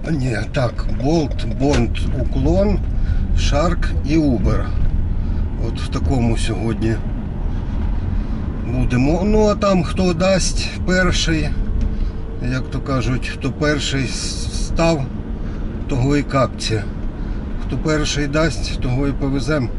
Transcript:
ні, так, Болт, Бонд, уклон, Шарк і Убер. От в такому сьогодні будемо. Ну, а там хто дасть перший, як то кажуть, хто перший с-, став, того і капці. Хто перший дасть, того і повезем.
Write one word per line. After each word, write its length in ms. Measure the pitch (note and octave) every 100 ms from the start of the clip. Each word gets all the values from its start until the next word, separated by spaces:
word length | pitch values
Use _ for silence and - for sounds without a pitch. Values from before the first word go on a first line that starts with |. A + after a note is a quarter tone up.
| -
ні, 280 | D#3+ B2+ A2 A2
так, 340 | D3 A#2+ - A2 G#2
Болт, 440 | C3 E3 D3 - A2+ G#2+
Бонд, 320 | C#3 C3+ A2+ - - C3
уклон, 580 | B2 C3+ C3+ F3+ G#3 G3+ - - - - - -
Шарк 500 | - C#3+ E3+ E3+ - - -
і 80 | D#3+
Убер. 500 | D3 A2+ A#2 - - - - - - - - - - - -
От 120 | -
в 80 | -
такому 500 | C3+ C#3 C3+ A#2 A2+
сьогодні 560 | - A2 A2+ G#2 A2 A2 - - - - - - - - - - - - - - - - -
будемо. 560 | B2 A#2 B2 C3+ E3+
Ну, 220 | G3+ G#3+ G#3+
а 80 |
там 280 | G#3 G3+ F#3+
хто 300 | D#3 E3+ F#3
дасть 560 | E3 F#3 F#3+ - - - - -
перший, 600 | F#3 F3+ - - D#3 D3+ - - - - - - - - - B2
як 180 | C3 A#2
то 100 | C3+
кажуть, 480 | C3 C3+ A#2 B2 -
хто 240 | - C#3
перший 520 | - D3+ D3+ - C#3
с-, 460 | A#2+ - - - -
став, 540 | - - - E3 D#3+ B2+ - - - - - - - -
того 280 | C#3 C3 C#3+
і 60 |
капці. 580 | C#3 C#3 A#2 - - A2 G2 - - - - - - - -
Хто 120 | C3
перший 480 | D#3+ D#3 D3 D3+ D3
дасть, 540 | D3 E3 - - -
того 280 | C3 B2 C#3+
і 40 |
повезем. 560 | C3 C#3 C3+ A#2+ D#3 A2